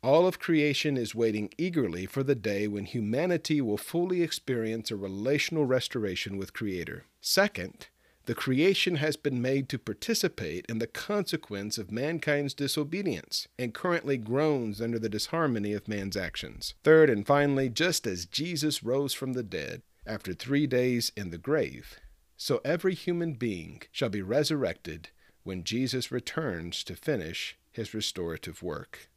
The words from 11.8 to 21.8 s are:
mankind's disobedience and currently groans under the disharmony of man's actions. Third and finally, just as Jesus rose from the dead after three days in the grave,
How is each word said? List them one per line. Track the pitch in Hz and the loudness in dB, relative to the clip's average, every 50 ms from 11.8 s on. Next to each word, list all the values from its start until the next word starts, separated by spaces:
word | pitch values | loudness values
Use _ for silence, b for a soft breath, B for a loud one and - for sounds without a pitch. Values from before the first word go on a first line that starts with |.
| 104 87 | -6 -6
mankind's | 104 113 131 151 170 160 - - 147 143 143 143 - | -4 -4 -2 -2 -4 -2 0 0 0 0 0 -2 -2
disobedience | - 143 131 - 160 147 143 165 196 208 185 117 80 - - - - - - _ - | -2 -2 -2 0 -2 -2 -2 -2 -2 -2 -2 -2 -4 -6 -6 -6 -6 -6 -6 _ -6
and | 127 120 110 | -6 -6 -6
currently | - - 185 175 170 - 131 139 | -4 -2 0 0 0 0 0 -2
groans | 127 110 110 120 135 156 156 151 135 120 110 104 101 | -2 0 0 0 2 4 4 2 2 0 -2 -4 -2
under | 117 117 117 117 | -2 -2 -2 0
the | 110 110 | -2 -2
disharmony | 101 107 - - - 165 165 143 120 110 101 104 104 | -2 -2 -4 -2 0 0 2 2 2 0 0 0 -2
of | 101 - - | -2 -2 -4
man's | 107 104 98 98 95 | -4 -2 -2 -2 -2
actions. | 101 92 85 - - - 71 55 - - - - _ _ | -2 -4 -4 -6 -8 -10 -10 -10 -8 -10 -10 -10 _ _
Third | 151 160 160 156 143 | 8 10 10 10 10
and | 120 101 101 - | 8 4 4 4
finally, | 143 143 143 143 139 135 135 127 | 6 6 6 4 4 2 2 0
just | 113 - - 180 160 - - 117 | 0 2 2 2 2 0 -2 -2
as | 95 87 90 | -4 -4 -6
Jesus | 87 - - 151 175 175 147 143 156 143 - | -6 -4 -4 -4 -2 -2 0 0 0 0 0
rose | - 113 123 139 143 139 - | -2 0 0 0 0 -2 -4
from | - 135 131 127 | -4 -4 -4 -4
the | 127 120 | -4 -4
dead | 98 90 85 71 - - - - _ _ _ - - | -4 -6 -6 -6 -6 -8 -10 -14 _ _ _ -10 -8
after | 110 101 - - 90 | -8 -8 -6 -6 -8
three | - - 123 139 143 151 143 | -6 -2 2 2 4 4 4
days | 127 123 123 127 123 120 113 - - - | 4 4 4 4 2 2 0 -2 -4 -4
in | 104 90 | -8 -6
the | 82 85 | -8 -8
grave, | 87 - 147 156 123 67 65 - | -2 0 2 2 2 0 -2 -10